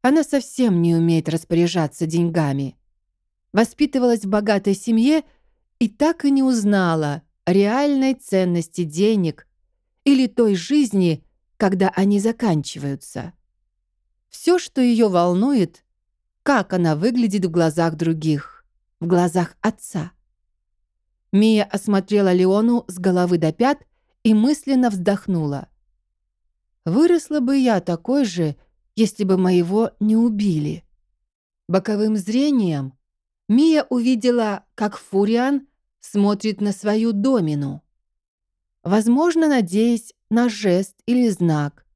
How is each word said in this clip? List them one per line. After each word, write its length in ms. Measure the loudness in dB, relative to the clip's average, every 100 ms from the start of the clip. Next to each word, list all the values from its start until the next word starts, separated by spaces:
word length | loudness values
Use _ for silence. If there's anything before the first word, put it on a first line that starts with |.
Она 220 | 2 2
совсем 580 | 0 -4 -4 -2 0 2
не 140 | 2 2
умеет 340 | 2 0 0
распоряжаться 760 | -6 -2 0 0 0 -4 -4 -4
деньгами. 720 | -2 -2 0 -2 -2 -6 -12 _ _ _ _ _ _ _
Воспитывалась 680 | -2 -2 -2 -2 0 0 0
в 60 | 0
богатой 460 | -2 0 0 0 -2
семье 480 | 0 0 2 0 -2 _ _ _ _ _
и 100 | -4
так 360 | 0 0 0 0
и 60 |
не 120 | 2
узнала 800 | 2 0 2 2 2 0 -2 -6 _ _ 0
реальной 680 | 2 2 0 0 2 0
ценности 680 | -2 -2 0 0 -2 -4 -6
денег 640 | -6 0 0 2 -2 -6 _ _ _ _ _ _
или 240 | 0 2 2
той 280 | 2 2 0
жизни, 680 | 0 0 2 2 0 0 _ _ _ _
когда 320 | 0 2 0
они 300 | 2 2 2
заканчиваются. 1120 | 0 -2 -2 -2 -4 -10 -8 -8 -12 -12 -14 _ _ _ _ _ _ _ _ _ _
Всё, 300 | -6 0 0
что 220 | -2 0
её 280 | 0 2 2
волнует, 760 | 2 2 2 0 0 -2 _ _ _ _ _ _ _
как 300 | 0 0 0
она 220 | -2 0 0
выглядит 500 | -2 0 0 -2 -2
в 60 |
глазах 440 | 0 0 0 -2 -2
других, 680 | -4 -2 -2 -4 -6 -20 _ _ _ _
в 80 | -2
глазах 500 | 0 0 -2 -4 _
отца. 500 | -6 -6 -12 -10 -10 _ _ _ _ _ _ _ _ _ _ _ _
Мия 340 | 2 4 2 0
осмотрела 680 | -4 -2 -2 0 0 2
Леону 540 | 2 2 2 2 0 -4
с 120 | -4
головы 380 | -2 0 0 0
до 140 | 0
пят 280 | 0 -2 -2 _ _ _ _
и 100 | 2
мысленно 560 | 2 2 0 0 0 2
вздохнула. 800 | 0 -2 -2 -2 -2 -2 -6 -12 _ _ _ _ _ _ _ _ _ _ _ -4
«Выросла 560 | 2 2 2 -2 -4
бы 160 | 0 0
я 240 | 2 0
такой 420 | -2 -6 -2 -2
же, 320 | -2 -2 -4 -6 _ _ _ -2
если 280 | -2 0
бы 140 | 0 2
моего 540 | 2 2 0 -2 -2 _
не 160 | 0 2
убили». 680 | 0 0 -2 -2 -4 -8 _ _ _ _ _ _ _ _ -4
Боковым 480 | -2 -2 -2 0 -2
зрением 760 | -2 0 0 0 0 -2 -6 _ _ _ _ _ 0
Мия 360 | 2 4 2 0
увидела, 760 | -2 0 0 0 0 -2 -4 _ -6
как 220 | -6 -6
Фуриан 720 | -4 -2 0 0 0 -2 -6 _ _ _
смотрит 600 | -6 0 0 0 -4 -4
на 100 | -4
свою 400 | -4 -2 0 0
домину – 720 | 0 0 0 0 -4 -6 -10 _ _ _ _ _ _ _ _ _ _ -2
возможно, 600 | 0 2 2 2 2 2
надеясь 680 | 0 0 0 0 -2 -6 _ _
на 200 | 0 0
жест 460 | -2 0 0 -2 _ -2
или 240 | 0 0
знак. 560 | 0 0 0 -4 _ _